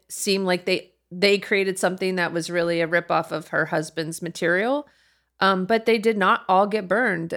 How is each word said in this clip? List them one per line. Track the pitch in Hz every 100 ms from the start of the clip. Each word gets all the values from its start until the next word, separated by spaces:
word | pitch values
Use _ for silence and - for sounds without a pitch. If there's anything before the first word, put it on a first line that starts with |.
| -
seem | - - 196
like | 190 180
they, | 180 185 - _ _
they | 180 196 202
created | - 202 190 190
something | 190 185 190 185
that | 170
was | 170 165
really | 175 170 170
a | 165
ripoff | 170 165 165 165
of | 156 -
her | 151 156
husband's | 165 156 - 160 165
material. | 170 - 170 180 226 285 294 _ _ _ _ -
Um, | 190 190
but | 185 226 226
they | 226
did | 214 214
not | 190 226 -
all | 185 202
get | 214 185
burned, | 196 247 175 165